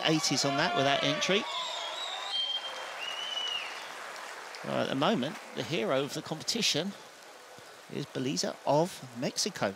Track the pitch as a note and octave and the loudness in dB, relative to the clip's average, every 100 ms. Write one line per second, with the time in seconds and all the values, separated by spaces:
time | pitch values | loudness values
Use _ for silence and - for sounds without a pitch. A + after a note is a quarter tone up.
0 | C3+ D#3+ - C#3 C#3 C#3 D#3+ D3 C#3 C#3 | 4 4 4 4 4 4 4 6 6 6
1 | C#3 D3+ - G3 - - - - - - | 4 2 4 2 2 -4 -4 -4 -6 -6
2 | - - - - - - - - - - | -6 -6 -4 -2 0 -2 -4 -6 -8 -6
3 | - - - - - - - - - - | -4 -4 -2 0 0 0 -4 -6 -8 -8
4 | - - - - - - - C3+ A#2+ C3+ | -8 -8 -8 -10 -10 -8 -2 2 2 4
5 | D#3 G#3+ B2+ - - - B2+ E3 G#3+ C3+ | 4 4 0 -4 -8 -6 -2 0 2 2
6 | C#3 D#3 - D#3 D3+ A#3+ G3+ - F#3 - | 2 -4 -6 -6 -2 0 2 2 0 -4
7 | - - - - - - - - - - | -14 -18 -18 -18 -18 -18 -18 -18 -8 -6
8 | C#3+ C3+ C3 F3 - - - C#3+ F3 - | -4 -4 -2 0 -2 -2 4 4 4 0
9 | B2+ A#2+ D3+ - G#3+ - G#2+ | -12 -4 -4 0 -2 0 -2